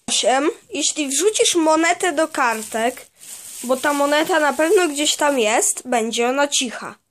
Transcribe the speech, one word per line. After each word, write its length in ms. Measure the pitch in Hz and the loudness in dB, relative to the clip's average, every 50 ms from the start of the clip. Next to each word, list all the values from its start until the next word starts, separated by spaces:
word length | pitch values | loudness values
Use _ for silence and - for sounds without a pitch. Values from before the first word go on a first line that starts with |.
| _ - | _ -4
Osiem. 400 | - - - 202 247 269 285 349 466 - - - | -2 0 2 2 2 4 2 0 -2 -4 -8 -10
Jeśli 380 | 440 285 302 - - 302 294 269 | -6 -4 -2 -2 -2 -2 -4 -2
wrzucisz 480 | 277 277 339 427 427 - 466 - - | -2 0 2 2 2 2 2 2 2
monetę 560 | 339 311 311 311 320 330 339 349 349 381 359 | 2 2 4 4 4 2 2 0 0 0 -2
do 160 | 294 294 320 311 | 0 0 -2 -2
kartek, 760 | - 302 269 233 226 220 214 - - 220 226 254 254 - - - _ _ - - - - - - - - - | 0 0 0 0 -2 -2 -6 -6 -4 -2 -2 -2 -4 -6 -12 -20 _ _ -20 -20 -20 -18 -18 -18 -16 -10 -4
bo 140 | 240 262 254 | -4 -2 0
ta 160 | - 294 294 | 0 0 0
moneta 460 | 285 285 285 294 302 320 339 359 311 | 2 2 2 2 2 2 2 2 2
na 140 | 302 285 262 | 2 2 2
pewno 340 | 277 311 330 415 403 359 311 | 2 0 2 2 2 2 2
gdzieś 280 | 285 285 302 - - | 0 0 0 -2 0
tam 240 | - 311 285 285 262 | 0 0 2 2 2
jest, 420 | 214 208 226 269 - - - - - 254 | 2 2 2 2 0 0 -2 -4 -4 -2
będzie 420 | 247 233 220 233 220 233 233 247 | -2 0 0 -2 -2 0 0 0
ona 180 | 262 277 285 285 | 0 0 0 0
cicha. 480 | - - 269 226 - - 202 139 107 - _ _ | 0 -2 -2 -4 -6 -10 -12 -12 -14 -16 _ _